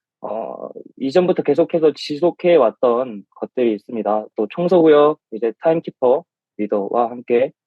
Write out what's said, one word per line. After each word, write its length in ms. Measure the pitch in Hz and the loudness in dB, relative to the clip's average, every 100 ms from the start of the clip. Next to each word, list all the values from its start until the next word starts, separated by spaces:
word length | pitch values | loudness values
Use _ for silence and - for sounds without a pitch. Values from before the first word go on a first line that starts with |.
| _ _ | _ _
어, 460 | - 110 82 - - - - - | -10 -8 -8 -12 -14 -16 -20 -8
이전부터 440 | 135 180 180 170 | -2 0 2 0
계속해서 520 | 147 143 156 170 156 | 0 0 0 2 0
지속해 640 | - - 147 170 - 175 165 | 0 -8 -2 -2 0 2 4
왔던 640 | 113 - 123 117 131 101 - - | 4 2 0 0 -4 -10 -18 -14
것들이 360 | 107 - 117 | -10 -2 -2
있습니다. 540 | 104 - 117 101 107 107 - | -2 -6 -6 -4 -4 -4 -6
또 100 | 107 | -6
청소구역, 680 | - 175 185 160 147 147 156 _ | -4 2 4 6 6 4 0 _
이제 240 | 110 117 - | -6 -6 -2
타임키퍼 640 | 165 165 - - 123 143 - _ _ - | -2 -2 -4 -2 0 0 -2 _ _ -10
리더와 500 | 104 107 98 117 117 | -4 -4 -2 -2 -2
함께, 440 | 123 120 120 143 - | -6 -2 0 0 -4